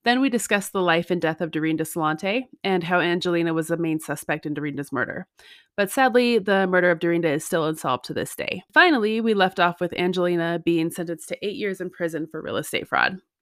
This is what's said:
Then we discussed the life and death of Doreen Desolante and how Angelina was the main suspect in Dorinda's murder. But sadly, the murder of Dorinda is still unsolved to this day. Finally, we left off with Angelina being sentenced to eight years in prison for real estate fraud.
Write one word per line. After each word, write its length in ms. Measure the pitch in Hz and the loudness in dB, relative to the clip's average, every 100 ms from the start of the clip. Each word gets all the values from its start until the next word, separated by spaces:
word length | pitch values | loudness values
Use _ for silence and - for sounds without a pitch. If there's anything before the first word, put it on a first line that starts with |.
Then 180 | 233 247 | 0 2
we 80 | 269 | 2
discussed 440 | 226 - 202 196 | 0 0 -2 -2
the 80 | 196 | 0
life 280 | 180 165 170 | 2 2 2
and 100 | 180 | 0
death 220 | 165 160 | 0 -2
of 80 | 170 | -4
Doreen 260 | 160 156 160 | -2 -2 -2
Desolante 720 | 156 175 156 156 190 233 254 - | -2 -2 -2 0 -2 -4 -6 -6
and 200 | 202 185 | 0 0
how 160 | 170 180 | 2 2
Angelina 520 | 170 175 180 170 170 | 2 0 0 0 2
was 180 | 160 160 | 0 -2
the 80 | 165 | -2
main 220 | 165 156 | 0 -2
suspect 460 | - 147 - 151 156 | -4 -8 -4 -6 -4
in 80 | |
Dorinda's 380 | 147 147 139 143 | -6 -4 -6 -6
murder. 340 | 127 117 - 185 _ - - _ - | -4 -4 -6 -12 _ -20 -20 _ -2
But 140 | 196 | -2
sadly, 480 | - 262 240 240 233 | 2 4 4 4 2
the 300 | 196 190 190 | 2 2 4
murder 240 | 180 180 | 4 4
of 80 | 170 | 4
Dorinda 300 | 170 170 170 | 2 2 2
is 140 | 147 | 0
still 220 | - 170 156 | -2 -2 0
unsolved 400 | 156 151 127 - | -2 -2 -2 -2
to 80 | |
this 220 | - - - | -6 -6 -6
day. 260 | - 185 - | -6 -8 0
Finally, 480 | 302 359 277 214 220 | 4 6 4 2 0
we 140 | 226 | 0
left 260 | 202 190 190 | 2 2 2
off 220 | 175 170 | 0 0
with 160 | 175 - | -4 -2
Angelina 640 | 180 180 175 175 170 170 | -2 2 0 0 0 -2
being 280 | 165 170 165 | 0 2 0
sentenced 380 | 175 170 165 - | -4 -8 -8 -10
to 160 | - 202 | -8 -8
eight 100 | 190 | -6
years 260 | 202 185 | -6 -6
in 80 | 180 | -10
prison 380 | - 170 160 160 | -6 -6 -4 -8
for 160 | 156 | -10
real 140 | - 107 | -6 -6
estate 300 | 156 - - | -4 -6 -2
fraud. 300 | - 62 185 _ _ | 0 0 0 _ _